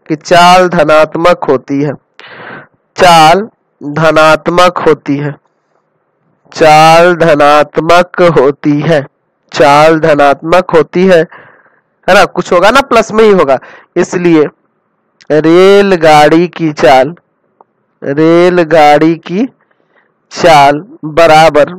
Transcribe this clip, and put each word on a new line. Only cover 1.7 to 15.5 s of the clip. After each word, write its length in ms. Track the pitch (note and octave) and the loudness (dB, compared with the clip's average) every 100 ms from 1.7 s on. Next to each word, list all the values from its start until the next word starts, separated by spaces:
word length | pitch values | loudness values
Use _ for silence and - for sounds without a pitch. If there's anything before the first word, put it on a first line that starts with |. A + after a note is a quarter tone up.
| C#3 | -6
है, 120 | D3 A#2+ _ _ - - - - - _ _ - | -6 -8 _ _ -20 -20 -20 -20 -20 _ _ -4
चाल 520 | F3+ E3 D#3 F#3 A3+ _ _ _ | 0 2 2 0 -4 _ _ _
धनात्मक 960 | C#3+ D3 D#3+ D#3 D#3 D3+ E3 F3 F3+ - | -12 -4 -2 0 0 0 -2 -2 -2 -2
होती 400 | E3 D3 - C#3+ | -2 -2 -4 -8
है, 180 | D3 D3 _ _ _ _ _ _ _ _ _ _ _ | -8 -12 _ _ _ _ _ _ _ _ _ _ _
चाल 640 | - D#3+ D3+ D#3+ E3 F3 E3+ | -2 2 4 4 4 2 0
धनात्मक 1040 | E3 D3 D3 D3 C#3+ - D#3+ F3 F3 - F3 D3+ | 0 0 2 0 -2 -4 -2 0 -2 -2 0 0
होती 400 | C3+ C#3+ D3+ D3 | 0 -2 -4 -4
है, 240 | D3 D3+ C3+ _ _ _ _ | -2 -4 -6 _ _ _ _
चाल 480 | - D3 C#3+ D#3+ D#3+ | -2 2 2 2 0
धनात्मक 720 | D#3+ D3 C#3+ C#3 D#3+ F3+ F3+ | 0 0 0 -2 -4 -4 0
होती 340 | E3 D3 F3+ F#3+ | -2 -2 -2 0
है, 160 | E3+ E3+ - - _ _ _ _ _ - | 0 -2 -10 -20 _ _ _ _ _ -2
है 60 | |
ना? 120 | G3 E3+ | 0 0
कुछ 260 | F3 - | -4 -4
होगा 160 | F3+ G3 | 0 0
ना, 100 | C4+ | 0
plus 300 | C4+ A3+ G3+ | -2 -2 -2
में 120 | G#3+ | 0
ही 80 | A3 | 0
होगा। 280 | F#3 C#3 B2+ - - _ F3 | 2 0 -4 -6 -20 _ -8
इसलिए 500 | F3+ F#3 F3 D#3 D3 - _ _ _ _ _ _ - | -6 -4 0 0 -2 -6 _ _ _ _ _ _ -6
रेलगाड़ी 1160 | D3+ D#3+ | -2 0